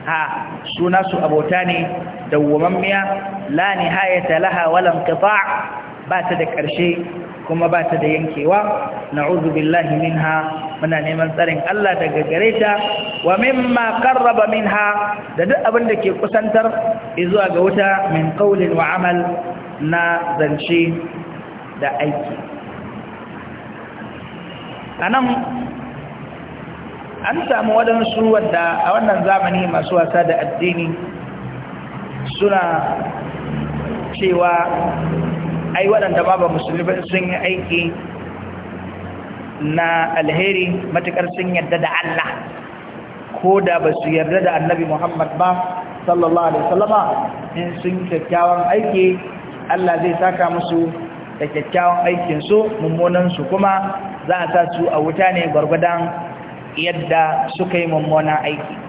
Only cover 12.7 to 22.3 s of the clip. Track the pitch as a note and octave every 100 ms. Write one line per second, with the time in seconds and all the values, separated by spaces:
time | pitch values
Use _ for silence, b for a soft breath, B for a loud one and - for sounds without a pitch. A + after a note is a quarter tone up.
12.7 | G#3 G#3 - - - E3 F#3+ B3 B3+ B3
13.7 | A#3+ A3+ A3 B3+ C4 B3 A3+ G#3+ G#3+ G#3
14.7 | G3+ G#3 G#3 - - - - F3+ C4+ A3+
15.7 | A#3 A#3 G#3+ F#3+ F3+ G#3 A3+ A3 A3 A3+
16.7 | - - A3 - - F3 G3+ F#3+ E3+ F#3
17.7 | G3 G3 F#3+ F#3+ D#3+ D#3+ - G3+ G3 F3
18.7 | E3 D#3 F3+ F3+ F3 F3 F3 - - -
19.7 | - D3+ E3+ E3+ E3+ E3+ C#3+ D3+ D3+ -
20.7 | E3+ E3 E3 - - - - - - -
21.7 | - C#3 C#3+ D3 D3 -